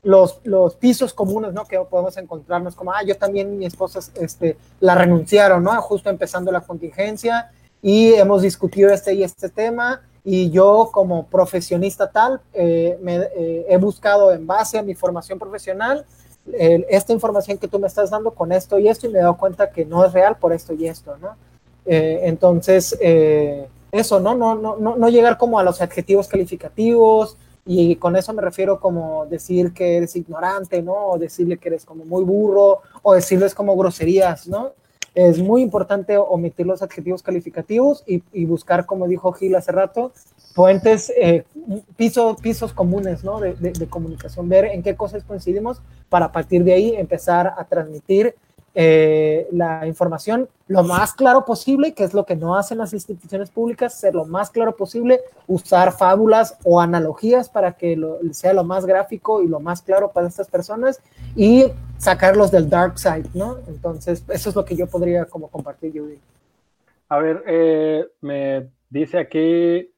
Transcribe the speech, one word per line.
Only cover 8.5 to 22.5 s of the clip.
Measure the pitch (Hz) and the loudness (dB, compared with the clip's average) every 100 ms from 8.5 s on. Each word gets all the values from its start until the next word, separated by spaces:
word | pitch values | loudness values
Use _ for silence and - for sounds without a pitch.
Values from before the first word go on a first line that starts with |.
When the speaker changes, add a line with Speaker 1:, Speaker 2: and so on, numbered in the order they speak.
| - 180 196 196 | -2 -6 4 4
Speaker 1:
este | 196 202 | 4 0
y | 196 | -2
este | 180 - 185 | -2 -6 -12
tema, | - 226 233 240 262 _ _ 196 | -6 -4 -4 -6 -6 _ _ -4
y | 185 180 | 0 2
yo | 175 196 214 220 | 6 6 6 4
como | 208 190 170 147 | 0 0 -2 -2
profesionista | 190 185 180 170 175 196 - 196 | 0 0 -2 -4 -4 -4 -4 -2
tal, | 214 240 262 _ | 0 0 -2 _
eh, | 208 175 170 170 180 | -2 0 0 0 -4
me, | 180 175 | -6 -4
eh, | 185 180 165 165 180 | -4 -6 -6 -6 2
he | 185 | 2
buscado | 202 - 208 202 196 | 2 -2 2 4 4
en | 170 160 | 4 -2
base | 202 220 220 | -2 -2 -6
a | |
mi | 202 | -6
formación | 175 180 175 - 190 | -6 -6 -6 -10 -14
profesional, | 196 208 190 190 233 285 285 _ _ _ - | -12 -12 -10 -6 -4 -4 -8 _ _ _ -12
el, | 240 165 170 - | 0 2 2 2
esta | 190 190 | -2 0
información | 226 226 202 196 202 | -2 0 -2 -4 -8
que | 190 | -6
tú | 202 | -4
me | 196 | -4
estás | 208 196 | -2 -2
dando | 214 220 | -2 -6
con | - 170 | -6 -4
esto | 185 185 202 | -4 0 2
y | 208 | 2
esto, | 220 240 | 0 -2
y | |
me | 196 | 2
he | |
dado | 175 175 | 2 2
cuenta | 190 180 202 | -2 0 -2
que | 175 | -2
no | 156 170 | -4 2
es | 185 | 4
real | 185 196 226 | 6 2 2
por | 170 | -2
esto | 165 - | -2 -6
y | 156 165 | -8 -8
esto", | 160 151 143 | -8 -18 -16
¿no? | 185 - _ _ _ _ 190 | -16 -18 _ _ _ _ 0
Eh, | 160 160 165 | 0 0 -2
entonces, | 180 165 180 | -2 2 4